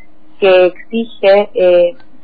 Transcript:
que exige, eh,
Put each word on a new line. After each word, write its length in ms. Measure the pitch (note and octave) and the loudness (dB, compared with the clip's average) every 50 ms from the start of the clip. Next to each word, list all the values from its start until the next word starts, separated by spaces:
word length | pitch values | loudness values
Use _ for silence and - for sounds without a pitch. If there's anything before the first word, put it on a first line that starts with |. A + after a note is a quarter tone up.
| - - - - - - - - | -20 -20 -18 -18 -18 -16 -8 -2
que 260 | G3+ F#3+ F#3 F#3 F3+ | 2 4 4 4 4
exige, 800 | F3 - - - - A3+ A#3 A#3 - - - - G3 G3 - G#3 - - | 2 0 -6 -14 -8 -6 -6 -6 -8 -8 -2 2 2 4 2 2 -2 -2
eh, 400 | - F#3 F3+ F3 F3 F3 F3 E3+ - - - - - | 0 2 4 4 4 2 2 -2 -6 -16 -18 -18 -12